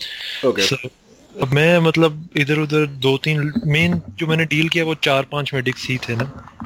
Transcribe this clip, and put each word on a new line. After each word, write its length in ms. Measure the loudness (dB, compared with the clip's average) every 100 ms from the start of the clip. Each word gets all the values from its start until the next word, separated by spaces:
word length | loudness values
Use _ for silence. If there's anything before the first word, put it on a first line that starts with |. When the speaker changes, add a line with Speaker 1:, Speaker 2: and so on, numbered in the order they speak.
| -14 -12 -10 -2
Speaker 1:
Okay। 240 | 0 2 0
Speaker 2:
So, 80 | -2 -6 _ _ -20 -14 -4
अब 100 | 0
मैं, 260 | 4 4 4
मतलब, 500 | 4 4 2 2 -6 -2
इधर-उधर 500 | 0 0 2 0 0
दो 320 | 0 0 0
तीन, 360 | 0 0 0 -2 2
मेन 360 | 2 4 0 -4 -6
जो 80 | -2
मैंने 180 | 0
डील 240 | 2 2 2
किया, 160 | 0
वो 100 | -2
चार 280 | 0 0 0
पांच 320 | 0 -4 -4
मेडिक्स 340 | -2 -4 -4 -6
ही 100 | -6
थे 180 | -4 -4
ना। 160 | -4 -8 -18 -16